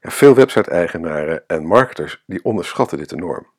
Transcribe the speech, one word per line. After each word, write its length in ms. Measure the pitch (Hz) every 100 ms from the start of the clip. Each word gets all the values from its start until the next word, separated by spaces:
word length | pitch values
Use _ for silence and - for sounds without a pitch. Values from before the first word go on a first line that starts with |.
Ja, 100 | -
veel 240 | - 143
website-eigenaren 1120 | 131 131 - 104 85 85 85 82 76 76 82 _
en 180 | 80 78
marketers 560 | 113 131 - 76 - -
die 180 | 95
onderschatten 540 | - 107 85 - 123 76
dit 140 | 73
enorm. 340 | - 87 60 50